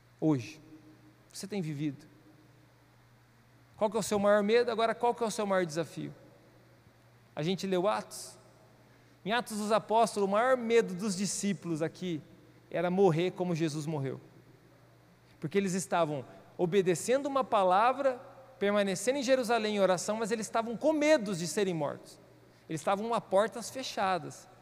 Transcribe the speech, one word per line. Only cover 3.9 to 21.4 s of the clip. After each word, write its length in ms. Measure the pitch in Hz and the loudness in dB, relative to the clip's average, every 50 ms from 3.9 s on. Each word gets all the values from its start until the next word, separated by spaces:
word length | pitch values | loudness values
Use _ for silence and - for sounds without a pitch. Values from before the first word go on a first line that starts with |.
que 60 | 190 | 0
é 40 | 226 | -2
o 40 | 180 | -2
seu 160 | - 214 202 | 0 0 2
maior 240 | 202 202 208 214 202 | 4 4 4 4 4
medo? 260 | 208 226 240 240 240 | 4 4 4 2 2
Agora, 240 | 226 208 226 226 220 | 0 0 0 0 0
qual 180 | - - 240 | 0 0 0
que 120 | 233 - 240 | 0 0 -2
é 20 | |
o 60 | 214 | -4
seu 120 | - - 214 | -2 -2 -2
maior 220 | 202 196 185 185 | 0 0 0 0
desafio? 480 | 165 147 170 160 - - 156 147 143 147 - - - - - - - - - - _ _ _ - - - _ _ _ - - _ _ - | 0 -2 -4 -6 -6 -8 -10 -10 -10 -12 -14 -20 -20 -20 -20 -20 -20 -20 -20 -20 _ _ _ -20 -20 -20 _ _ _ -20 -20 _ _ -8
A 80 | - | -4
gente 240 | 151 170 190 - - | -4 -2 -2 -2 -2
leu 220 | 190 185 180 175 208 | -2 0 0 0 0
Atos. 520 | 214 214 202 - - - - - - - - - - - - - _ - - - - _ _ _ _ _ - | -2 -2 -4 -8 -12 -16 -16 -16 -18 -20 -20 -20 -20 -20 -20 -20 _ -20 -20 -20 -20 _ _ _ _ _ -6
Em 60 | 180 | -2
Atos 260 | 226 240 233 - 220 | -2 -2 -2 -4 -6
dos 140 | 202 214 202 | -4 0 0
Apóstolos, 580 | 220 202 - - 214 226 233 202 - 208 196 190 | 0 0 2 2 2 4 4 2 2 0 0 2
o 40 | |
maior 240 | 196 214 240 262 262 | 2 2 4 4 2
medo 380 | 254 233 226 233 233 220 180 185 | 2 2 2 4 4 4 2 -2
dos 220 | 170 214 220 180 | -4 -4 -4 -2
discípulos 640 | 180 202 175 - - - 202 196 - - 170 165 147 | -2 -2 -4 -4 -2 -2 -2 -2 -2 -4 -6 -4 -2
aqui 400 | 165 156 - - 185 180 165 139 - - - - - - - - - - | -4 -4 -6 -6 -6 -6 -6 -6 -8 -12 -20 -20 -20 -20 -20 -20 -14 -8
era 220 | - 165 170 175 | -4 -2 -2 0
morrer 400 | 180 190 202 185 151 160 180 185 | 4 6 6 6 6 4 2 0
como 240 | 180 - 180 180 175 | -2 -2 -2 -2 -2
Jesus 320 | 151 165 160 143 156 143 | 0 -2 -2 -2 -4 -6
morreu. 340 | 160 160 143 135 131 127 131 - - - - - - - - - - - - - - - - _ _ _ _ _ - - - | -6 -4 -4 -4 -6 -8 -10 -14 -18 -20 -20 -20 -20 -20 -20 -20 -20 -20 -20 -20 -20 -20 -20 _ _ _ _ _ -20 -14 -12
Porque 180 | - 147 - | -8 -4 -2
eles 180 | 202 196 190 170 | 0 0 0 -2
estavam 500 | 190 - - 196 175 165 147 151 139 117 - - - - - - - | -4 -4 -2 0 0 0 0 -2 -6 -8 -12 -16 -20 -20 -12 -4 -2
obedecendo 680 | 175 170 170 202 175 180 175 - - - 247 277 277 | -2 2 2 2 4 4 2 0 0 0 0 0 0
uma 180 | 285 277 269 254 | 0 -2 -2 0
palavra, 760 | - 240 208 190 185 180 196 226 247 262 269 277 262 247 - - - - - - - - - | 2 2 4 4 4 4 4 4 4 2 2 0 -2 -2 -4 -8 -18 -20 -20 -20 -20 -6 -2
permanecendo 600 | 196 202 208 208 202 196 190 - - 240 269 285 | 0 2 2 2 2 0 -2 -2 -2 -2 -2 0
em 20 | |
Jerusalém 540 | 247 247 269 262 240 196 240 226 214 214 214 | 2 2 2 2 2 2 0 0 0 0 2
em 40 | 202 | 2
oração, 360 | 190 180 180 170 - - 208 | 4 4 2 2 -2 -4 -4
mas 160 | 226 233 185 | -4 -4 -4
eles 140 | 233 220 208 | -4 -4 -4
estavam 300 | - - 226 220 233 233 | -4 -4 -4 -2 -4 -4
com 160 | - - 302 | 0 2 2
medo 440 | 320 294 294 302 311 302 208 208 196 | 2 4 4 4 4 4 2 0 -4
de 100 | 156 | -4